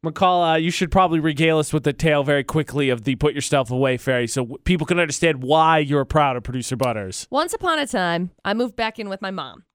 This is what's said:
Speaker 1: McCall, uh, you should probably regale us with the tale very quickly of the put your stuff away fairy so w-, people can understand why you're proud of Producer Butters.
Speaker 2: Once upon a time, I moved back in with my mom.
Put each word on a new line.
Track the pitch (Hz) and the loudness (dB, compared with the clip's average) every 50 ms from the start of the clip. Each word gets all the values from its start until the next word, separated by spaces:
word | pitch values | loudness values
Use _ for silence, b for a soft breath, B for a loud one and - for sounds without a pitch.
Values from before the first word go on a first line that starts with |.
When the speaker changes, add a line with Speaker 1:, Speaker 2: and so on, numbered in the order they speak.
| - | -6
Speaker 1:
McCall, | 160 151 - 196 180 180 175 170 165 160 | -8 -2 2 2 4 4 4 4 2 2
uh, | |
you | 160 160 175 | 2 0 0
should | 165 - 190 160 | 0 -2 -2 2
probably | - 190 185 170 165 160 | 4 4 4 4 2 2
regale | 147 160 147 135 160 160 160 156 | 2 0 0 2 2 4 4 2
us | 151 - | 0 0
with | - 156 - | -2 0 0
the | 147 139 | -2 -2
tale | - - 160 147 147 139 | 2 2 2 2 2 2
very | 139 143 143 135 | 2 0 0 0
quickly | - - 156 143 - 123 147 143 131 | 0 -2 -2 -2 -2 -2 0 0 0
of | 127 117 107 | 0 0 -2
the | 139 131 | -4 -2
put | 107 - 147 131 | 0 0 0 0
your | 143 - | -2 -2
stuff | - 147 139 131 110 | 0 0 0 0 0
away | 127 127 135 131 127 | -2 0 0 0 0
fairy | 120 - 135 131 123 120 | -2 -2 -2 0 0 -2
so | 113 - 135 | -2 -4 -4
w-, | 127 113 131 - _ | -6 -6 -10 -6 _
people | - 185 165 170 | 0 0 0 0
can | - 180 175 | -2 0 0
understand | 175 151 135 - - 165 151 131 127 | 0 -2 -2 0 0 0 0 0 0
why | 127 151 160 160 160 160 | 2 4 4 6 6 4
you're | 156 151 135 147 143 135 | 4 2 2 0 0 0
proud | - - 156 147 139 127 | 2 2 2 2 2 0
of | 123 | -4
Producer | 104 - 123 131 117 - 127 | -6 -8 -8 -6 -6 -6 -4
Butters. | 113 131 123 113 107 98 95 92 - - _ | -2 -2 -2 -2 -4 -8 -8 -10 -12 -10 _
Speaker 2:
Once | 247 277 330 349 453 | -2 -2 -2 -2 -4
upon | 453 - 359 320 | -4 -2 -2 0
a | 311 285 | -2 -2
time, | 226 - 208 185 175 170 170 180 175 _ _ _ | -2 -2 -2 0 0 0 -2 -4 -6 _ _ _
I | 190 208 | -4 -2
moved | 226 247 240 247 | -2 -4 -4 -4
back | - 226 220 220 | -6 -6 -6 -6
in | - 214 | -8 -10
with | 202 190 190 | -10 -10 -8
my | 208 190 | -8 -10
mom. | 190 180 143 127 - - _ _ | -8 -8 -10 -12 -14 -20 _ _